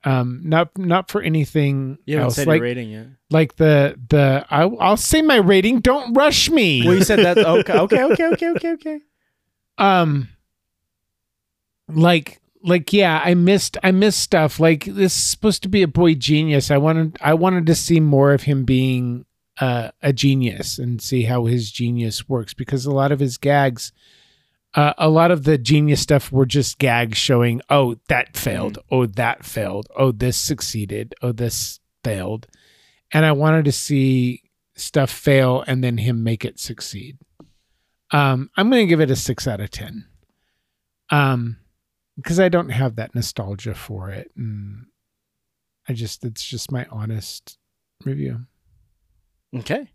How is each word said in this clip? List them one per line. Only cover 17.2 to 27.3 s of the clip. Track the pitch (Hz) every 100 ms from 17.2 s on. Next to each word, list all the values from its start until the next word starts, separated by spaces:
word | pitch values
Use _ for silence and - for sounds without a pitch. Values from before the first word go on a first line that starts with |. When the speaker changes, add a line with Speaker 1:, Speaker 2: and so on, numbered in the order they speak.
Speaker 1:
I | 147
wanted | 160 180 185 160
to |
see | 160 - 165
more | 156 139 139
of | 139
him | - 139
being, | 123 131 131 127 123 123 - _ _ -
uh, | 131 120 117 -
a | 143
genius | 127 143 135 123 95 - -
and | 123 120
see | - 131
how | 113 123
his | 117 123 107
genius | - 120 120 113 104 -
works, | 131 107
because | - 131 139 131
a |
lot | 139 139
of | 143
his | 139 120
gags, | 139 143 139 117 - _ _ _ _ _ _ _ _
uh, | - 147 -
a | 156
lot | 156 170
of | 175
the | 139 156
genius | 117 151 151 143
stuff | - 143 -
were | 131 131
just | 135 127 -
gags | 135 117 120 107
showing, | -